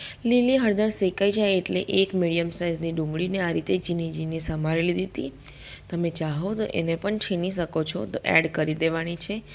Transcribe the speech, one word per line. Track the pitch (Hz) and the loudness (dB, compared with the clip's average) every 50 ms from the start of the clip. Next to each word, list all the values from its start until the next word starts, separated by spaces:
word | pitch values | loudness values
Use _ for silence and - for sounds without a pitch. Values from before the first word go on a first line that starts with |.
| - - - - - | -10 -14 -10 -4 0
લીલી | 226 247 247 240 247 262 | 2 4 4 6 6 4
હળદર | 262 247 214 196 202 214 220 | 4 4 4 4 4 2 2
શેકાઈ | 208 - 196 180 180 - 196 208 | 2 2 0 0 2 2 2 2
જાય | 202 214 214 202 190 | 4 4 4 4 4
એટલે | 180 180 - 185 180 | 2 2 0 -2 -2
એક | - - 196 190 190 190 190 | -2 2 2 2 2 4 2
મીડિયમ | 185 175 165 165 170 170 170 | 0 2 2 2 0 0 -2
સાઇઝની | 165 - 175 170 165 156 165 165 | -2 -4 -2 -2 -2 -2 -2 -2
ડુંગળીને | 165 165 156 151 156 160 180 180 196 196 | -2 -2 -2 -2 -2 -2 -2 -2 0 0
આ | 180 170 | 0 0
રીતે | 165 165 156 - 190 180 | 0 0 0 0 0 0
ઝીણી | - - 170 170 165 160 | 0 0 -2 -2 -2 -4
ઝીણી | 156 156 160 160 160 160 | -4 -4 -4 -4 -4 -4
સમારી | 160 - 156 156 156 156 160 165 | -4 -2 -2 0 0 2 2 2
લીધી | 170 175 175 185 190 | 2 2 2 0 -2
હતી. | 190 - - 262 269 - - - - - - - - - - - - | -4 -4 -6 -6 -6 -8 -12 -18 -18 -18 -18 -18 -16 -16 -16 -12 -6
તમે | 175 170 175 170 | -2 0 0 0
ચાહો | 165 - 160 156 147 151 175 202 220 | 0 0 -2 -2 -2 -2 -2 -2 -2
તો | 220 214 | -2 -2
એને | - - - 165 165 165 | -2 -2 -2 0 0 -2
પણ | 165 - 202 214 208 | -2 -2 -2 -2 -2
છીણી | - - 190 170 175 190 | -2 -2 -2 0 0 -2
શકો | 190 185 165 - - 160 156 | -2 -2 -4 -2 0 -2 -2
છો, | 160 - - - | -2 -2 -4 -4
તો | - - - - | -4 -6 -4 0
એડ | - 165 160 165 160 | 2 2 4 2 2
કરી | - 160 156 156 156 | 0 0 0 0 0
દેવાની | 160 165 160 165 165 165 170 170 | 0 0 0 0 0 -2 -4 -4
છે. | 165 - - 208 226 - - | -4 -4 -4 -6 -8 -8 -12